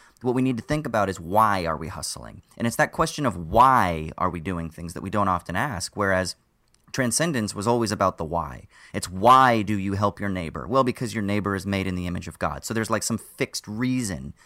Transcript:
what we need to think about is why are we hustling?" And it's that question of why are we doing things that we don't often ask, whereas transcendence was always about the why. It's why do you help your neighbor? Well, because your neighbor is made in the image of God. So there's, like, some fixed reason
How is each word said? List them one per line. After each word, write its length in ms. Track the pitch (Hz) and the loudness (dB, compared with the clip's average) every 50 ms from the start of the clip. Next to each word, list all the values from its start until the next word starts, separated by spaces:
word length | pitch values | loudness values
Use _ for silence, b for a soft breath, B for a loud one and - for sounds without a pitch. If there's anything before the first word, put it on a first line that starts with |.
| B B B B | B B B B
what 120 | - 127 120 | -2 -2 0
we 80 | 131 | 2
need 160 | 127 131 127 110 | 2 0 0 -2
to 40 | |
think 220 | - - 151 151 147 | -2 -4 -4 -4 -4
about 220 | 131 113 107 101 98 | -2 0 0 0 0
is 100 | 92 90 | -2 -6
why 460 | 82 82 95 107 110 104 101 95 85 | -4 0 4 4 4 4 4 2 0
are 140 | 82 80 - | -2 -4 -4
we 100 | 80 73 | -6 -10
hustling?" 540 | - 76 - - - 67 58 57 - - - _ - - | -10 -8 -8 -10 -10 -10 -14 -16 -18 -20 -20 _ -8 -4
And 80 | 117 | -4
it's 100 | 117 - | -2 0
that 160 | - 147 - | 0 0 0
question 320 | - - 160 160 - 160 143 | 0 -2 -2 -2 -2 -2 -4
of 140 | 120 90 87 | -4 -4 -4
why 720 | 85 80 98 113 123 135 131 120 98 90 82 80 78 78 - - | -4 2 6 6 8 8 8 6 4 2 0 -2 -6 -6 -4 -2
are 100 | 90 90 | -2 -2
we 100 | 80 85 | -2 -4
doing 300 | 76 92 90 85 85 80 | -6 -4 -4 -4 -6 -8
things 240 | - 82 85 82 | -10 -12 -12 -10
that 100 | 82 - | -10 -10
we 60 | - 98 | -8 -4
don't 200 | 107 104 98 95 | -2 0 2 2
often 280 | 90 85 - - 87 | 0 0 -2 -4 -4
ask, 400 | 98 131 147 107 87 - - - | -2 -2 -2 -4 -6 -8 -6 -4
whereas 400 | 98 104 196 190 185 185 160 - _ _ _ _ _ _ _ _ _ _ _ | 0 2 2 2 2 0 -2 -6 _ _ _ _ _ _ _ _ _ _ _
transcendence 640 | - - 127 117 - - 160 175 143 120 107 98 - | -4 -2 -2 0 0 0 0 0 0 -2 -2 -4 -4
was 140 | 104 98 120 | -2 0 2
always 240 | 120 120 113 98 | 2 2 2 0
about 260 | 104 - 101 92 - - | 0 2 2 2 0 -2
the 60 | 85 | -6
why. 420 | 73 85 85 78 69 64 - - B B B B B | -4 -4 -4 -4 -6 -8 -14 -16 B B B B B
It's 160 | B 101 - 90 | B -8 -8 -6
why 540 | 90 95 101 120 127 131 131 127 117 110 | -2 4 8 8 10 10 10 8 6 4
do 140 | 98 98 107 98 | 2 0 -2 -2
you 140 | 95 98 | 0 -2
help 260 | 98 101 104 101 - - | -2 0 0 0 0 -2
your 100 | 101 101 | -4 -4
neighbor? 380 | 92 92 82 76 - 76 62 | -4 -4 -6 -6 -8 -8 -4
Well, 160 | 85 123 135 | 0 2 2
because 320 | 127 127 - - 131 107 107 | 2 2 0 -4 -4 -6 -4
your 80 | 113 | -4
neighbor 320 | 101 98 101 104 92 101 98 | -2 0 0 0 0 -2 -2
is 100 | 95 92 | -2 -2
made 220 | 101 98 95 95 | -2 -2 -2 -2
in 80 | 95 92 | -2 -4
the 140 | 90 87 87 | -4 -4 -4
image 180 | 87 90 87 | -6 -6 -8
of 140 | 85 - - | -10 -8 -4
God. 240 | 92 78 71 69 - | -4 -4 -4 -6 -6
So 100 | - 110 | -4 -4
there's, 160 | 113 110 104 | -2 -2 -2
like, 140 | 113 104 - | -2 -2 -2
some 140 | - 117 104 | -2 -4 -4
fixed 480 | - - - - 135 - - - - 101 | -6 -8 -6 -6 -6 -4 -6 -8 -8 -8
reason 640 | 107 110 127 127 127 127 120 98 85 67 67 71 - b b | -6 -4 -2 -2 -2 -2 -2 -4 -6 -8 -8 -12 -14 b b